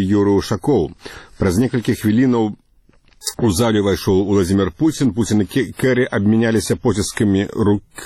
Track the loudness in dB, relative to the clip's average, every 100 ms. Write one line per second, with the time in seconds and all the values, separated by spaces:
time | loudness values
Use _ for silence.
0 | 2 2 2 2 0 -4 0 0 0 -8
1 | -18 -20 -12 -4 0 0 0 -2 -2 -2
2 | 0 2 2 2 0 -4 _ _ _ _
3 | _ _ -12 -2 0 0 0 2 0 0
4 | 0 0 2 2 2 0 0 0 -2 0
5 | -2 -2 0 0 0 -2 -4 -2 -2 0
6 | -2 0 0 2 2 0 -2 -2 -2 -2
7 | -2 -2 0 2 0 0 0 0 -4 -12